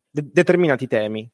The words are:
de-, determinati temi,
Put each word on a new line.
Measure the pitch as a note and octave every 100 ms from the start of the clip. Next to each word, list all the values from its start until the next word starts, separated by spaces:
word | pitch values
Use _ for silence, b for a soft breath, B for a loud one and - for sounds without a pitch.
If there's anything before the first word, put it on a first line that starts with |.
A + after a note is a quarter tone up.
| _
de-, | D3 C#3+
determinati | E3+ E3+ F3 E3 B2+ B2
temi, | A2+ G#2+ A2 A2